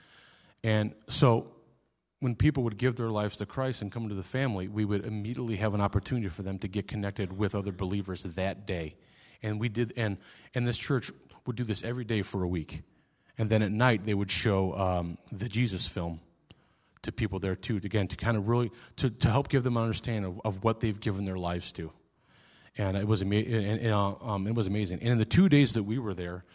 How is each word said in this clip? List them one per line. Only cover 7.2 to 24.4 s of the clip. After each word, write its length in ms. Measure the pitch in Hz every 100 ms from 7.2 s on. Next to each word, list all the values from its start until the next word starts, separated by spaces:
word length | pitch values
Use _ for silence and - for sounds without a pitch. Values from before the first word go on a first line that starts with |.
| 92 95
with 160 | 104
other 180 | 104 98
believers 520 | 90 92 101 95 90
that 420 | 90 85 95 92 101
day. 300 | 90 78 - _ _ - -
And 160 | 110 107
we 100 | 117
did, 240 | 107 113 -
and, 220 | 110 98 - - - 127
and 120 | 120
this 120 | 120
church 320 | - 131 - - - - -
would 100 | 113
do 80 |
this 200 | 117 101
every 220 | 117 123 113
day 180 | 110
for 200 | 95 98
a 40 | 90
week. 340 | 87 76 78 - _ _ _ _ -
And 140 | 107
then 100 | 110
at 100 | 107
night, 320 | 107 127 107
they 120 | 104 101
would 160 | 98
show, 420 | - 113 98 92
um, 460 | 87 95 87 85 85 -
the 160 | 101 104
Jesus 380 | 107 120 92 -
film 340 | 98 85 82 - _ - - _ _ _ _
to 80 | -
people 260 | - 107 95
there 180 | 95 92
too, 220 | - 104
again, 300 | 98 107 95
to 100 | -
kinda 220 | 117 110
really, 320 | 101 120 117 - - -
to, 160 | 127
to 180 | - 120
help 180 | 117 139
give 160 | 139
them 140 | 127 120
an 60 |
understanding 420 | 113 101 - 110 95
of, 160 | 92
of 200 | 110 95
what 160 | 110 110
they've 200 | 113 101
given 240 | 110 98
their 140 | 98 92
lives 340 | 87 87 -
to. 200 | - 80 - _ _ _ _ - - - -
And 180 | 98 95
it 100 | 104
was 140 | 107
ama-, 120 | 98
and, 460 | 104 110 113 101 110
and, 120 | 117
uh, 240 | 104 98 98
um, 260 | 120 101